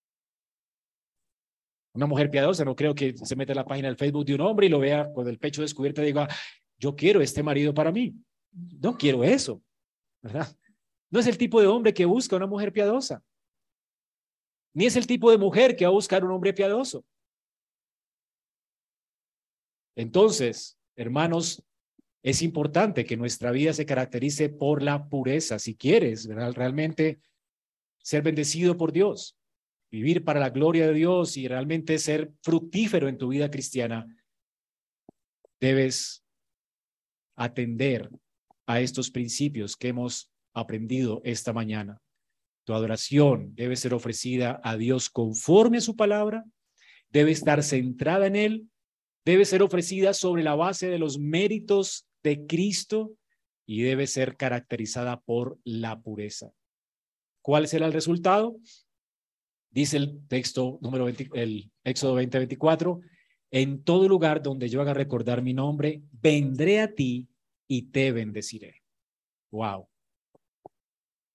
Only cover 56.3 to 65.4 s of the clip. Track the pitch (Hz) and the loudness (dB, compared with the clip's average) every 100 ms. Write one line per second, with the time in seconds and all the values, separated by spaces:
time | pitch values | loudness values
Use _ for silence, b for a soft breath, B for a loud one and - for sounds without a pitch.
56.3 | - - _ _ _ _ _ _ _ _ | -12 -18 _ _ _ _ _ _ _ _
57.3 | _ - 147 151 160 160 156 160 170 185 | _ 0 2 2 0 0 0 0 0 2
58.3 | 196 226 226 - b b _ _ _ _ | 2 2 -4 -18 b b _ _ _ _
59.3 | _ _ _ _ - 143 147 143 - - | _ _ _ _ -2 0 0 -2 -6 -6
60.3 | 127 123 - 127 131 117 131 123 120 131 | -4 -2 -2 -4 -4 -6 -2 -2 -4 -8
61.3 | 123 117 107 98 _ - 127 135 127 127 | -6 -4 -6 -10 _ -6 -2 0 0 0
62.3 | 131 127 135 156 160 170 175 B B B | -2 -2 0 2 2 0 -6 B B B
63.3 | B _ 131 135 139 - 175 190 190 160 | B _ 0 0 -2 2 4 6 4 4
64.3 | 151 139 135 123 123 143 139 139 123 117 | 0 -2 -4 -4 -2 0 -2 -2 -4 -2
65.3 | 123 | -2